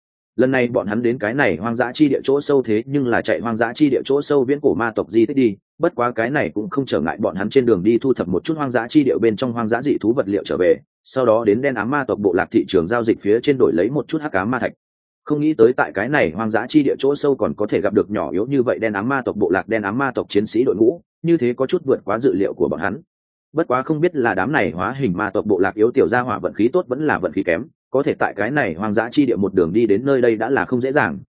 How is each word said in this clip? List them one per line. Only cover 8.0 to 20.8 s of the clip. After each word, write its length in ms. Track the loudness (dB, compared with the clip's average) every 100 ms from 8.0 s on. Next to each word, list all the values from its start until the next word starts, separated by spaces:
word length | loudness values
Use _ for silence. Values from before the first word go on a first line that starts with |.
| 2
thập 140 | -2 -2
một 160 | -2
chút 140 | -2 -4
hoang 140 | -2
dã 160 | -2 0
chi 140 | 2
địa 140 | 2 2
bên 140 | 2 2
trong 180 | -2
hoang 140 | -2 -2
dã 140 | -2
dị 160 | -2 0
thú 120 | 0
vật 140 | 0 0
liệu 160 | -2 -2
trở 120 | 2
về, 220 | 2 2 -2 _
sau 220 | -8 0 2
đó 180 | 4
đến 180 | 4 2
đen 140 | 0 -2
ám 140 | -2
ma 140 | -2 -2
tộc 120 | 0
bộ 140 | 0
lạc 140 | 0 0
thị 140 | 0 2
trường 200 | 0 2
giao 160 | 0
dịch 180 | 0 0
phía 180 | 2 2
trên 140 | 2 2
đổi 160 | 2
lấy 160 | 2 0
một 180 | -2 -4
chút 140 | -6
hắc 100 | -4
ám 200 | -2 -2
ma 80 | -2
thạch. 140 | -4 -8 _ _ _ _ -4
Không 160 | -2
nghĩ 120 | 0
tới 200 | 4 4
tại 180 | 4 -2
cái 160 | -2 -2
này 220 | 0 0
hoang 180 | -2 -2
dã 160 | -2 0
chi 140 | 2
địa 120 | 2 2
chỗ 160 | 0 0
sâu 200 | 0 0
còn 180 | -2
có 140 | -2 -2
thể 140 | 0
gặp 120 | 2
được 180 | 2 0
nhỏ 200 | -2 -2
yếu 140 | -2 0
như 180 | 0
vậy 160 | 0 0
đen 140 | -2
ám 160 | -2 -2
ma 120 | -2 -2
tộc 100 | -2
bộ 140 | 0
lạc 180 | 0 -2
đen 140 | -4
ám 160 | -2 -2
ma 140 | -2 -4
tộc 100 | -2
chiến 160 | -2 0
sĩ 180 | 0
đội 120 | 0
ngũ, 260 | 2